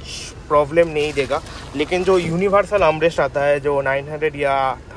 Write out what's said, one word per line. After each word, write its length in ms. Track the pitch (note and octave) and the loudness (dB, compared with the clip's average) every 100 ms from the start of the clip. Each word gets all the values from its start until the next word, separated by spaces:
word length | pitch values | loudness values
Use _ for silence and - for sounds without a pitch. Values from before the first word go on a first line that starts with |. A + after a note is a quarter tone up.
| - - - - - | -10 -14 -14 -16 0
problem 400 | D3+ C#3+ E3 E3+ | 2 4 4 2
नहीं 240 | D3+ D3+ | 2 -2
देगा। 280 | C#3+ C3 C#3+ - - - C#3 | -2 -2 -2 -4 -14 -10 -4
लेकिन 280 | D3+ F3+ | -2 0
जो 140 | F3+ F#3 | 4 2
universal 640 | E3+ E3 G3+ G3 F#3+ G#3 | 2 0 2 2 2 2
आर्मरेस्ट 360 | E3 D#3 E3 D#3+ | 2 4 0 2
आता 240 | C#3+ C#3 | -2 0
है 160 | C#3+ C#3+ | 2 2
जो 220 | C#3 C#3+ | 2 0
नाइन 280 | C3+ C#3 C#3 | 0 -2 -4
हंड्रेड 260 | D3+ D3+ C#3+ | -4 -4 -2
या 420 | C#3+ C#3 C3 B2+ - | 0 0 0 -4 -10